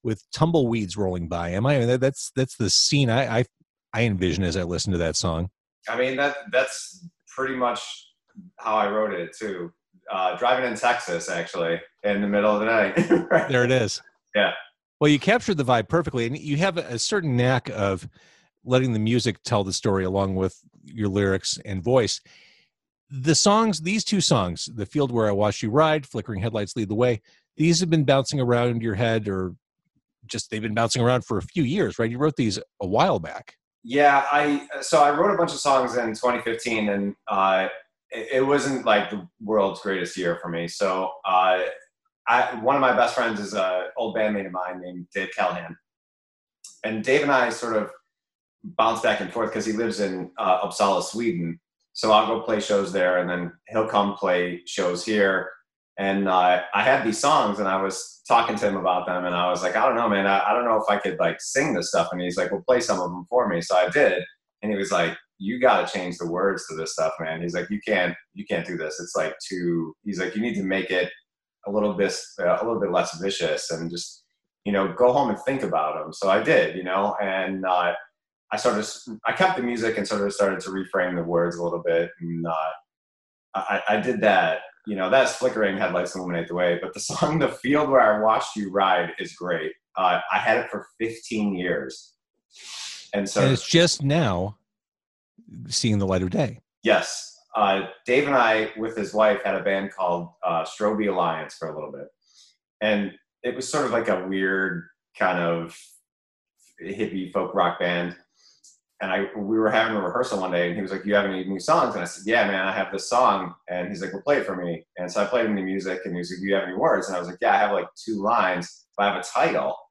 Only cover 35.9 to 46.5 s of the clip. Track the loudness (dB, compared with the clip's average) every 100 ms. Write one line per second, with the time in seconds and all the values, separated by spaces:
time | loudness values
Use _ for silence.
35.9 | -2 -2 0 0 0 -4 -4 -2 0 0
36.9 | 0 -2 -6 -4 2 4 2 0 -6 -18
37.9 | _ _ -12 -2 0 2 2 2 0 2
38.9 | 2 2 -8 -12 _ 0 2 2 -2 -4
39.9 | -4 -4 -4 -2 -2 -4 -6 -6 -2 -2
40.9 | 0 -4 -6 0 4 4 2 0 -8 _
41.9 | _ _ _ 0 2 2 0 2 4 4
42.9 | 4 2 2 -2 -2 -4 -2 -2 -2 -4
43.9 | -6 -4 0 0 -2 -6 -8 -8 -10 -12
44.9 | -14 -10 -8 -6 -2 -2 -2 -10 -16 _
45.9 | _ _ _ _ _ _